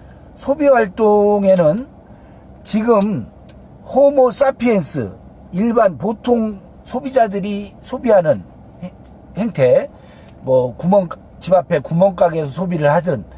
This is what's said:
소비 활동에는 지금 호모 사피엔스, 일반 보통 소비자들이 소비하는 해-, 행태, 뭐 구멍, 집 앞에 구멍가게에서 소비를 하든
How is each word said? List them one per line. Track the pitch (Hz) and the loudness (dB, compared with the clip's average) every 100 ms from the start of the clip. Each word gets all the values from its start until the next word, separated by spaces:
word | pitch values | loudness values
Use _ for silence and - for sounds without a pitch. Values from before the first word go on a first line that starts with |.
| - - - - | -20 -20 -20 -10
소비 | - 285 285 | -4 0 4
활동에는 | 247 208 208 208 208 208 208 196 185 170 214 277 - - - - - - - | 4 2 0 2 4 2 2 2 4 2 0 -6 -18 -20 -20 -20 -20 -20 -16
지금 | - 214 233 214 208 151 98 - - - - - - | -6 -2 2 2 2 -4 -8 -16 -20 -20 -20 -20 -4
호모 | 262 285 285 247 | 2 2 4 2
사피엔스, | - 269 262 233 202 - 139 98 - - - - | 2 0 0 0 0 0 -4 -6 -12 -20 -20 -10
일반 | 180 233 233 202 135 | -4 -2 2 0 0
보통 | 196 220 247 240 220 196 - - | -8 -6 -2 -2 -2 -8 -18 -20
소비자들이 | - 247 277 262 220 196 202 202 202 - | -12 -10 -2 0 0 -2 -6 -8 -10 -12
소비하는 | - 254 247 202 156 104 - - - - | -10 -6 2 2 2 -2 -6 -20 -20 -18
해-, | 180 - - - - 175 | -18 -18 -20 -20 -16 -8
행태, | 226 - - 214 - - - - - - | -6 0 4 2 0 -14 -20 -20 -20 -12
뭐 | 131 127 123 - | 0 0 0 -4
구멍, | 170 202 170 - - - | 0 2 0 -8 -20 -8
집 | 170 | 0
앞에 | 185 - 160 | 0 0 -4
구멍가게에서 | - 165 196 180 175 160 147 | -2 0 0 2 0 0 -6
소비를 | 156 185 170 143 | -6 -6 -2 0
하든 | 165 170 120 - | 0 0 -6 -6